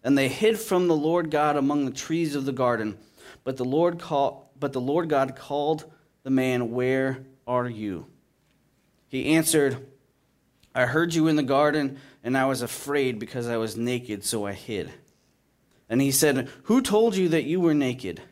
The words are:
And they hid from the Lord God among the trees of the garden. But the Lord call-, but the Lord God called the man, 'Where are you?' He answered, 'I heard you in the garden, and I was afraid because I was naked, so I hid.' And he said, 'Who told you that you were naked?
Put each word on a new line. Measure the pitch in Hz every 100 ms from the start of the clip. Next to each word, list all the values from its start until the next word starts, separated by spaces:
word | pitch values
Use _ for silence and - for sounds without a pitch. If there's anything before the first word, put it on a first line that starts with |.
And | 127 139
they | 135
hid | - 220 220
from | - 185 180
the | 156
Lord | 151 175 160
God | 147 151 147
among | 139 147 135
the |
trees | - - 165 160
of | 143
the | 135
garden. | 135 127 117 107 101 - _ - -
But | - 131
the |
Lord | 127 143 175 170
call-, | - 147 139 - - -
but | 139
the | 135
Lord | 127 156 165
God | 143 131 113
called | - 143 147 156 - - _ _
the | 135
man, | 131 131 123 117
'Where | 120 127 131 135 131 - _ -
are | 123 120
you?' | 110 107 87 - _ _ _ _ _ _ _ _ _ _
He | 131 131
answered, | 160 156 160 139 123 - _ _ _ _ _ _ _ _
'I | 131 123
heard | 151 170
you | 165 160
in | 151
the |
garden, | 135 139 147 151 139 135 - _
and | 120 131
I |
was | 135 127
afraid | 120 - 143 143 135 113
because | 113 131 117
I | 117
was | 113 110
naked, | 120 123 120 104
so | - 113
I | 101
hid.' | 98 - 104 76 - _ _ _ _ _ _ _ _ _
And | 117
he | 139
said, | 135 151 131 - -
'Who | - 240
told | 262 208 226 190
you | 180
that | 160
you | 135 180
were | 170
naked? | 151 131 123 95 80 -